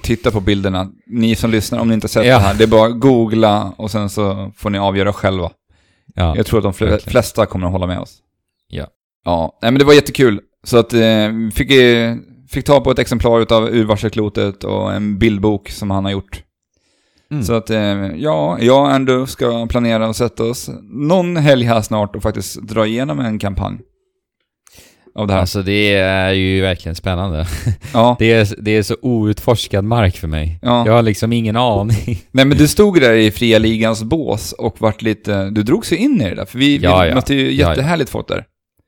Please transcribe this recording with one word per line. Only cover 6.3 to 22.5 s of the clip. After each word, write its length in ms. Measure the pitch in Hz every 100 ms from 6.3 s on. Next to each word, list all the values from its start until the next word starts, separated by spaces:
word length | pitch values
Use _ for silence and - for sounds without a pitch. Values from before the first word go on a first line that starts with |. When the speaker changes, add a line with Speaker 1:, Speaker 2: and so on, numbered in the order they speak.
| 80
Speaker 1:
Jag 80 | -
tror 140 | 110
att 40 |
de 100 | 98
fle-, 160 | - 101
Speaker 2:
verkligen. 220 | - -
Speaker 1:
flesta 340 | 127 104 - 104
kommer 200 | 95 90
att 60 |
hålla 160 | 95 90
med 120 | 90
oss. 180 | - _ _ _ _ _ _
Speaker 2:
Ja. 200 | - 69 _ _ _ -
Speaker 1:
Ja, 340 | 85 80 -
nej, 100 | 117
men 80 | 135
det 60 | 139
var 80 |
jättekul. 460 | 147 139 135 127 98 - _
Så 140 | - 117
att, 160 | -
eh, 340 | 117 113 110 107
vi 220 | 110 110
fick, 180 | 123 139
eh, 440 | 131 123 117 117 117 - _ _
fick 160 | 139 -
ta 160 | 139
på 100 | 127
ett 80 | 127
exemplar 400 | 123 120 120 117
utav 220 | 113 113
Urvarselklotet 1000 | 113 113 107 101 110 110 104 107 101 95
och 300 | 101 101 101
en 260 | 98 104 98
bildbok 500 | 113 101 107 101 -
som 220 | - 104
han 140 | 98 98
har 60 |
gjort. 320 | 98 - - _ _ _ _ _ _ _ _ -
Speaker 2:
Mm. 120 | 147
Speaker 1:
Så 100 | 104
att, 160 | 117 107
eh, 80 | 110 104 101 98 78
ja, 420 | 151 156 151 175
jag 180 | 117 135
och 100 | 143
Andrew 400 | 135 131 127 131
ska 360 | - 123 117 117
planera 400 | 123 117 113 113
och 80 | 110
sätta 280 | 120 -
oss 260 | 113 123 - -
någon 540 | 104 123 147 185 175 170
helg 280 | 147 131 117
här 160 | 117
snart 340 | 104 107 104 104
och 80 |
faktiskt 380 | 110 101 95